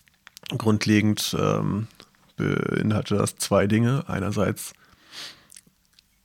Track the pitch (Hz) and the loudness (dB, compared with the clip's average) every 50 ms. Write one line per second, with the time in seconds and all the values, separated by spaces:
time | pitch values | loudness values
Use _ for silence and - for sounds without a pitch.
0 | _ _ _ _ - - - - - - - - 107 110 107 104 - 107 107 104 | _ _ _ _ -20 -20 -20 -18 -12 -8 -6 -2 0 2 2 2 4 4 4 4
1 | 104 107 104 - - - - - 101 101 - 52 - - 95 104 113 - - - | 4 2 2 0 -2 -4 -2 0 0 0 0 0 0 -2 -2 -4 -4 -8 -12 -20
2 | - _ _ _ _ _ _ - - 50 - 50 - 50 50 - - 107 107 - | -20 _ _ _ _ _ _ -4 -2 0 0 0 0 0 0 0 0 0 0 0
3 | - - 104 101 104 - - - - - 104 95 98 104 107 110 117 120 135 - | 0 0 0 0 0 -2 -2 -4 -2 2 2 4 4 4 2 2 2 2 0 -2
4 | - - - 95 95 104 104 104 95 - - - - - - _ _ _ _ _ | -4 -4 -4 -4 -4 -2 -2 0 0 0 -2 -4 -8 -14 -14 _ _ _ _ _
5 | _ - - - - - - - - - - - - _ _ _ _ _ _ _ | _ -20 -18 -16 -16 -16 -18 -20 -20 -20 -20 -20 -20 _ _ _ _ _ _ _
6 | _ _ _ _ | _ _ _ _